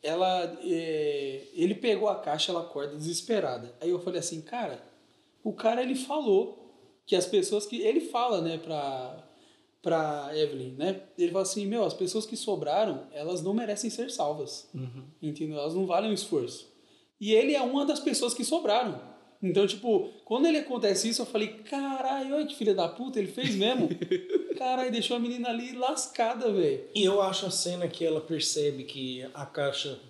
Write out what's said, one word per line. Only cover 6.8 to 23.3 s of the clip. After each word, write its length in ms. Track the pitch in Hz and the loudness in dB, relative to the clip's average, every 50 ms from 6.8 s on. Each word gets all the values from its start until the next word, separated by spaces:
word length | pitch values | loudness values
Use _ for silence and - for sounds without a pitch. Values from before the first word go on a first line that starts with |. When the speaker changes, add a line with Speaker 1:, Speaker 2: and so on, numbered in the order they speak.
| - - _ _ _ | -20 -20 _ _ _
Speaker 1:
que 80 | - 202 | 0 2
as 120 | 180 180 | 2 2
pessoas 400 | 180 - 202 180 - 214 208 208 | 4 4 4 4 4 0 -2 -2
que", 140 | - - 233 196 | -2 -6 0 2
ele 180 | 220 254 330 | 4 4 4
fala, 400 | 294 - - 240 240 247 220 180 | 2 0 0 0 2 2 2 2
né, 180 | 165 165 165 160 | 0 -2 -4 -4
pra, 680 | 165 165 160 151 143 139 135 131 127 127 - - - - - _ - - _ _ _ _ _ _ - | -6 -6 -4 -4 -2 -2 -4 -4 -6 -8 -12 -14 -18 -20 -20 _ -20 -20 _ _ _ _ _ _ 0
pra 480 | 175 165 160 156 151 147 147 143 139 156 | 0 2 2 2 0 0 -4 -4 -4 0
Evelyn, 360 | 151 156 143 143 135 127 131 131 | 0 0 0 0 -4 -8 -8 -6
né? 260 | 131 151 180 190 190 - - - | -2 -2 -2 -2 -2 -8 -16 0
Ele 140 | - 175 170 | 2 2 2
fala 120 | 170 190 190 | 4 2 0
assim, 240 | 190 - 214 202 | 0 -2 -2 -2
"Meu, 180 | 196 214 240 208 | 0 2 2 2
as 100 | 170 - | 0 0
pessoas 320 | - 190 180 - 220 214 | -2 -4 -2 -2 -2 -2
que 100 | - - | -4 -8
sobraram, 680 | - - - 202 - 151 147 151 190 220 208 147 135 131 - - | -6 -2 -2 -2 -2 0 0 2 2 2 2 0 -4 -8 -10 -10
elas 300 | 147 147 160 185 180 156 | -8 -6 -4 -4 -2 0
não 120 | 185 208 | 0 0
merecem 360 | 226 240 208 208 202 - 226 | 0 0 0 -4 -2 -4 -6
ser 200 | - - 240 277 | -4 -4 -6 -6
salvas." 580 | - - 160 147 151 - 139 - - - - - - | -2 -2 -2 -2 0 -2 -6 -8 -10 -14 -14 -12 -10
Speaker 2:
Uhum. 300 | - 127 123 120 135 131 139 - _ - | -10 -8 -8 -10 -12 -16 -18 -18 _ -8
Speaker 1:
Entendeu? 360 | 151 147 147 160 156 156 147 | -8 -4 -4 -6 -4 -4 -4
"Elas 140 | 143 156 160 | -4 -2 0
não 120 | 185 190 | 0 0
valem 240 | 180 175 180 208 220 | 2 2 2 2 2
o 40 | 208 | 0
esforço." 540 | 180 - - - 147 120 - - - - - _ _ _ _ - _ _ _ _ _ | -2 -2 0 0 0 0 -2 -6 -12 -16 -20 _ _ _ _ -20 _ _ _ _ _
E 120 | 202 208 220 | 0 4 6
ele 220 | 220 254 269 294 | 6 6 6 4
é 60 | 277 262 | 2 2
uma 220 | 247 262 277 285 | 2 2 2 2
das 140 | 285 294 294 | 2 2 2
pessoas 340 | - 302 240 - 240 240 - | 2 0 0 2 0 0 0
que 100 | - 240 | -2 -2
sobraram. 640 | - 311 339 320 - 202 233 254 220 156 - - - - - - - _ _ - | 0 0 2 4 4 4 4 2 2 -2 -6 -10 -16 -20 -20 -20 -20 _ _ -2
Então, 240 | 185 165 196 202 | 2 4 4 4
tipo, 440 | 196 - 196 - 240 220 185 - - - - - | 4 2 -2 2 4 4 4 4 0 -8 -16 -6
quando 180 | - 220 254 277 | -2 0 4 4
ele 120 | 330 311 302 | 4 4 2
acontece 500 | 285 285 254 240 196 202 196 185 - 226 | 0 -2 -4 0 2 2 2 2 2 0
isso, 140 | 226 - 240 | 0 -2 -4
eu 40 | |
falei, 220 | - - 214 214 - | -2 -2 -2 -2 -2
"Caralho, 840 | - - - - - 277 277 277 269 262 262 262 269 277 262 269 277 | -4 -12 -12 -6 -6 -4 -4 -2 -4 -2 -2 0 0 -2 -2 -2 0
olha 120 | 302 302 | -2 -2
que 80 | 294 - | -2 -4
filha 200 | - 226 214 196 | 0 2 2 4
da 140 | 190 175 170 | 4 2 -2
puta, 300 | - - 247 269 262 220 | -2 -6 -10 -6 -2 -2
ele 100 | 202 | -2
fez 260 | 180 | -2